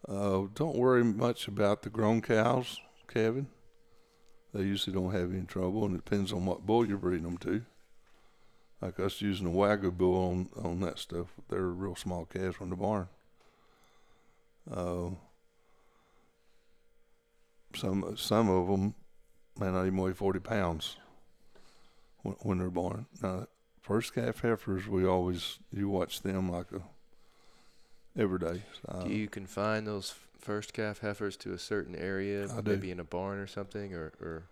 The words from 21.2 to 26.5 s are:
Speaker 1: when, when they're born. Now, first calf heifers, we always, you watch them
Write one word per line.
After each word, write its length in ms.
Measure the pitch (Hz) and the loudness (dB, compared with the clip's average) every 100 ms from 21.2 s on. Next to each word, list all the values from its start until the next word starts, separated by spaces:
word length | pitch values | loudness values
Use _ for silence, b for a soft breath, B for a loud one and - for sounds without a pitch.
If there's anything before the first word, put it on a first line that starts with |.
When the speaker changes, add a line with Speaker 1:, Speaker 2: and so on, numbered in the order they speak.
| b - b b b b b b b b | b -20 b b b b b b b b
Speaker 1:
when, 120 | - 98 | -10 -6
when 180 | 110 90 | -2 0
they're 120 | 92 | 0
born. 360 | 90 90 104 127 - | 0 -2 -4 -10 -6
Now, 240 | 98 92 - _ _ _ | -4 -4 -8 _ _ _
first 340 | - 107 - | 0 0 0
calf 260 | - 117 110 | -2 -2 0
heifers, 460 | 120 110 - 95 101 | 0 0 0 -2 0
we 180 | 95 92 | 4 6
always, 520 | 92 90 87 - - - | 6 2 -2 -6 -10 -8
you 160 | 98 101 | -2 0
watch 340 | 95 87 - | 2 0 -2
them 280 | 98 95 95 | -2 0 0